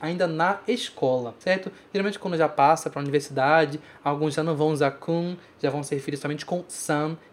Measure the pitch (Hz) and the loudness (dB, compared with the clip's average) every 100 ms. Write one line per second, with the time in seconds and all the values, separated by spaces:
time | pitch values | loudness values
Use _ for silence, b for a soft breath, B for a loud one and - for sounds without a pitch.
0 | 156 180 180 160 180 202 - 240 - - | -6 -2 0 2 2 0 -2 -4 -4 -2
1 | 135 127 120 - 185 185 185 B B 196 | 0 2 -2 -4 -2 -2 -2 B B -2
2 | 202 202 185 165 151 - 139 160 151 143 | -2 -4 -4 2 2 6 6 4 0 -6
3 | 143 143 - 139 135 160 151 151 B B | 0 0 0 0 4 4 4 -2 B B
4 | 147 147 151 151 160 147 156 147 139 135 | -2 0 0 0 0 2 2 2 0 0
5 | - 165 175 175 B - 147 147 139 143 | -2 -2 -2 -6 B -6 -4 -4 -4 -6
6 | 139 143 147 151 - 180 175 - - 147 | -4 -6 -4 -6 -4 -6 -6 -8 -2 0
7 | 156 165 B | -2 -4 B